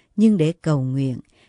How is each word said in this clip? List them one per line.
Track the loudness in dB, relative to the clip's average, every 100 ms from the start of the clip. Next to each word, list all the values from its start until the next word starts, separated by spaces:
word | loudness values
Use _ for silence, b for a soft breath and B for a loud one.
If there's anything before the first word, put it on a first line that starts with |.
| _ 0
nhưng | 2 2
để | 0
cầu | -2 -2 -2
nguyện, | -2 -2 -4 -6 b b